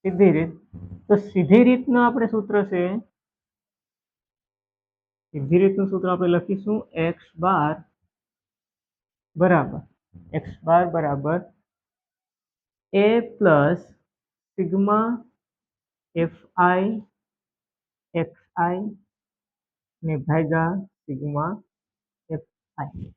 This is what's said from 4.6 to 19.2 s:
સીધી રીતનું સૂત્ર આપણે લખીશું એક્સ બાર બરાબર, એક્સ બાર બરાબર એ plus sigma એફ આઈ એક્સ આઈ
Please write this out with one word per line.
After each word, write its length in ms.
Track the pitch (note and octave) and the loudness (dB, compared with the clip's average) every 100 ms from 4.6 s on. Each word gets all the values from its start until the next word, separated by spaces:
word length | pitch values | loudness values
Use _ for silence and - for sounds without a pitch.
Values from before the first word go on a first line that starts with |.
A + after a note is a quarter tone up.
| _ _ _ _ _ _ _ | _ _ _ _ _ _ _
સીધી 260 | D3+ C#3 F3 | -10 0 4
રીતનું 320 | G3 F#3+ G3 | 4 2 -4
સૂત્ર 200 | F#3+ F3+ | -4 -4
આપણે 180 | F3+ F3+ | -2 0
લખીશું 600 | E3+ F3 G3 G#3 G#3+ - | 0 -2 -6 -4 -6 -6
એક્સ 300 | D#3+ E3 F3 _ E3 | -6 -4 -6 _ -4
બાર 440 | F3+ F3+ D3 D#3+ - _ _ _ _ _ _ _ _ _ _ _ _ _ _ D#3 | -2 0 0 -4 -12 _ _ _ _ _ _ _ _ _ _ _ _ _ _ 0
બરાબર, 420 | F3+ E3+ C3 D3+ - _ _ F2 - | 2 2 0 -8 -14 _ _ -20 -8
એક્સ 160 | D#3 - - | -8 -8 -10
બાર 260 | D#3+ E3+ F3 | 2 2 2
બરાબર 520 | E3 D3+ C#3 C#3+ F3 - _ _ _ _ _ _ _ _ _ _ _ _ _ _ | -2 -2 -4 -2 -4 -6 _ _ _ _ _ _ _ _ _ _ _ _ _ _
એ 260 | G3+ G#3 A#3 | 2 4 2
plus 580 | A#3 - G3 D3 D3 F3 - _ _ _ _ _ _ - | -2 0 4 4 4 0 -6 _ _ _ _ _ _ -6
sigma 680 | F3 F#3+ G3+ G#3 A3+ A#3+ - _ _ _ _ _ _ _ _ E3+ | -4 0 2 2 0 -4 -10 _ _ _ _ _ _ _ _ -4
એફ 200 | E3 - _ - | -4 -6 _ 0
આઈ 440 | F3+ F3+ G3+ A3 - _ _ _ _ _ _ _ _ _ _ | 2 2 -2 -6 -12 _ _ _ _ _ _ _ _ _ _
એક્સ 260 | E3+ E3 _ _ - | -6 -6 _ _ -2
આઈ 240 | F3 F3+ G#3 - _ _ | -2 -2 -8 -12 _ _